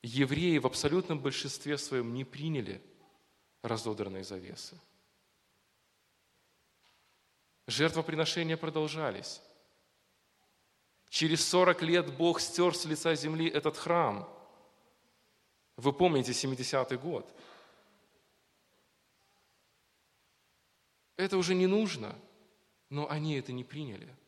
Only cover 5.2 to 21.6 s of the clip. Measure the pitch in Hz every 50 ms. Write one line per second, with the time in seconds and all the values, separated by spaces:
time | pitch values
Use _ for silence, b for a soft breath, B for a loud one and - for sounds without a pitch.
5.2 | _ _ _ _ _ _ _ _ _ _ _ _ _ _ _ _ _ _ _ _
6.2 | _ _ _ _ _ _ _ _ _ _ _ _ _ _ _ _ _ _ _ _
7.2 | _ _ _ _ _ _ _ _ _ - 110 117 147 165 160 160 160 - 147 147
8.2 | 160 156 - 175 165 165 160 160 165 151 151 160 156 151 143 156 156 131 98 95
9.2 | - - - - - - _ _ _ _ _ _ _ _ _ _ _ _ _ _
10.2 | _ _ _ _ _ _ _ _ _ _ _ _ _ _ _ _ _ _ - -
11.2 | 156 160 160 156 - - - 180 180 180 170 175 165 160 170 175 165 143 135 135
12.2 | 170 170 170 - - - - - 175 180 165 175 - 156 156 151 - 165 160 143
13.2 | 143 156 156 160 165 165 - 147 143 156 151 - - 165 170 170 160 123 104 101
14.2 | 87 - - - - - - - - _ _ _ _ _ _ _ _ _ _ _
15.2 | _ _ _ _ _ _ _ _ _ _ _ - 120 143 139 - 180 180 160 135
16.2 | 123 123 123 - - 135 131 123 127 - - 135 120 - 135 123 131 170 165 110
17.2 | - - B B B B B B B B B B B B B B _ _ _ _
18.2 | _ _ _ _ _ _ _ _ _ _ _ _ _ _ _ _ _ _ _ _
19.2 | _ _ _ _ _ _ _ _ _ _ _ _ _ _ _ _ _ _ _ _
20.2 | _ _ _ _ _ _ _ _ _ _ _ _ _ _ _ _ _ _ _ -
21.2 | 185 190 196 190 180 165 185 185